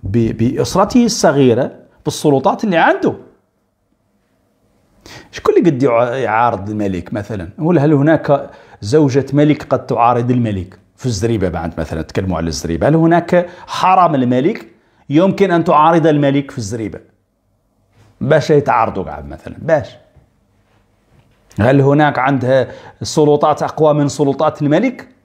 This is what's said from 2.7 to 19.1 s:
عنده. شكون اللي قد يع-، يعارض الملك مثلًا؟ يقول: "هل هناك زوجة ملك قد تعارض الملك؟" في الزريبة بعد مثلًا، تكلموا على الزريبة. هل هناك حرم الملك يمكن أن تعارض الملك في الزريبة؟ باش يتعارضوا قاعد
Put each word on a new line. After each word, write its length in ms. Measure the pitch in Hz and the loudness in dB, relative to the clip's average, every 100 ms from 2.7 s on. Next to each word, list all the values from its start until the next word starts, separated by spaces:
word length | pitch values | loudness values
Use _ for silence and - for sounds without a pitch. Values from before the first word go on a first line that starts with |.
| 165 | 2
عنده. 360 | 208 381 339 - - _ _ _ _ _ _ _ _ _ _ _ _ _ _ _ _ _ - - - | 2 2 -2 -6 -16 _ _ _ _ _ _ _ _ _ _ _ _ _ _ _ _ _ -20 -20 -20
شكون 260 | - - 415 | -4 0 2
اللي 120 | 190 | 2
قد 140 | 135 | 2
يع-، 300 | 131 117 120 | 2 2 0
يعارض 560 | 127 113 110 120 107 98 | -2 -2 0 0 -2 -8
الملك 440 | 104 101 92 85 | -6 -4 -6 -8
مثلًا؟ 360 | 120 104 107 85 - | -10 -8 -10 -12 -6
يقول: 200 | 156 175 | 0 2
"هل 140 | 143 | 2
هناك 560 | 147 143 151 - 139 - - - - | 2 2 0 0 -2 -2 -20 -20 -14
زوجة 440 | 101 147 147 131 135 | -2 2 2 0 0
ملك 300 | 143 151 147 | 0 2 0
قد 220 | - 131 - | -2 -4 0
تعارض 460 | 117 117 123 120 | 2 4 2 0
الملك؟" 480 | 123 117 98 90 - _ _ | 0 0 -4 -8 -16 _ _
في 100 | 127 | -6
الزريبة 440 | 101 113 113 92 | -4 -2 0 -2
بعد 300 | 85 85 82 | -4 -8 -8
مثلًا، 220 | 78 80 | -8 -8
تكلموا 360 | - - 95 85 | -6 -6 -4 -4
على 100 | 85 | -4
الزريبة. 400 | 78 80 82 110 | -6 -6 -2 0
هل 80 | 160 | 2
هناك 540 | 165 170 165 175 175 - - | 2 0 2 -2 -2 -10 -14
حرم 480 | - 180 185 170 147 | -4 2 4 4 2
الملك 520 | 123 127 147 226 - _ _ _ _ | 0 0 0 -4 -12 _ _ _ _
يمكن 420 | 143 190 190 196 | 2 2 2 0
أن 120 | 170 | 2
تعارض 440 | 165 151 156 170 156 | 2 4 4 4 2
الملك 440 | 147 143 139 139 | 2 2 0 -4
في 60 | - | -10
الزريبة؟ 420 | 101 117 104 87 _ _ _ _ _ _ _ _ _ _ _ _ | -10 -8 -8 -12 _ _ _ _ _ _ _ _ _ _ _ _
باش 280 | 123 151 - | 0 0 2
يتعارضوا 540 | 147 139 120 110 101 | 0 2 0 0 -4
قاعد 240 | 78 | -10